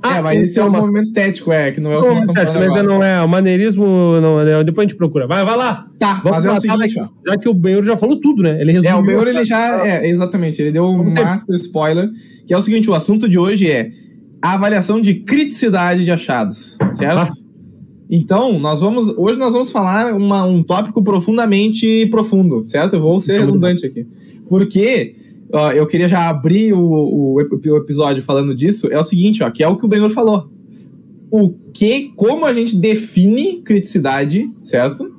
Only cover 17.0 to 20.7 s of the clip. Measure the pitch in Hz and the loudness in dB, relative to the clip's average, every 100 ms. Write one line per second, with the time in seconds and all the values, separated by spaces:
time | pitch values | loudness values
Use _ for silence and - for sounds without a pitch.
17 | 139 165 170 - - - - - - - | -2 0 -2 -6 -18 -20 -20 -20 -20 -20
18 | - 170 127 190 262 185 147 151 190 240 | -2 -2 0 0 2 0 -2 0 0 0
19 | 220 - 185 247 262 240 254 226 185 202 | -2 0 0 0 0 0 -2 -2 -2 0
20 | 240 208 202 196 185 180 160 | -2 0 0 0 2 0 0